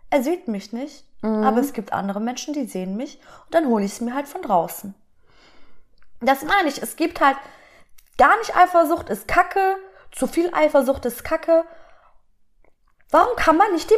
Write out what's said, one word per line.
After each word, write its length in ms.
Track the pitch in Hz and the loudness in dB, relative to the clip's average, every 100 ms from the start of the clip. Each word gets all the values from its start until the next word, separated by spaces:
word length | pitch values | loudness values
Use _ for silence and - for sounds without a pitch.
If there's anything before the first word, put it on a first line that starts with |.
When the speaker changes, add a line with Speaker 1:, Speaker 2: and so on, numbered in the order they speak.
| - | -2
Speaker 1:
„Er 140 | 294 | -2
sieht 240 | 254 349 349 | 0 -4 -4
mich 240 | 202 196 | -8 -8
nicht, 320 | 226 285 - - - | -10 -10 -14 -20 -8
Speaker 2:
Mhm. 220 | 214 220 | -4 0
Speaker 1:
aber 160 | 214 240 | 2 2
es 140 | 285 | 0
gibt 180 | - 196 | -4 -6
andere 300 | - 196 196 | -4 -4 -6
Menschen, 320 | 226 247 - | -6 -8 -8
die 100 | 294 233 | -8 -6
sehen 300 | 190 185 190 | -6 -6 -8
mich 240 | 294 - - - - | -10 -14 -20 -20 -4
und 80 | 330 | -2
dann 120 | 302 | 2
hol 140 | 220 | 0
ich's 160 | 202 - | -2 -4
mir 140 | 233 254 | -6 -6
halt 140 | 285 | -8
von 120 | 370 | -10
draußen.“ 540 | 320 190 170 - 202 196 _ _ _ _ _ - - - - _ - - | -2 0 0 -6 -16 -18 _ _ _ _ _ -20 -18 -18 -20 _ -20 -4
Das 220 | 240 269 | 0 0
meine 260 | 311 392 330 | 2 0 0
ich, 120 | 269 | -4
es 140 | 233 - | -8 -4
gibt 240 | 339 - | -4 0
halt, 160 | 294 269 - - - _ - - _ - | 0 0 -6 -20 -20 _ -20 -20 _ 4
gar 200 | 269 415 | 6 4
nicht 180 | 466 - | 2 4
Eifersucht 540 | 359 349 320 330 - | 4 4 2 0 -4
ist 180 | 202 - | -8 -2
Kacke, 480 | - 349 392 381 381 381 - - | 0 2 2 0 0 -6 -20 -16
zu 140 | - 254 | -6 -4
viel 220 | - 339 | 0 -2
Eifersucht 520 | - 302 294 254 277 247 | 2 2 4 2 0 -4
ist 200 | 233 - | -8 -6
Kacke. 400 | 320 - 330 339 - - - _ - _ _ _ _ _ _ _ _ _ | -6 2 2 2 -8 -20 -20 _ -20 _ _ _ _ _ _ _ _ _
Warum 260 | 302 370 494 | 2 2 0
kann 220 | - 320 | 2 4
man 160 | 427 | 4
nicht 160 | 339 | 2
die 60 | - | 2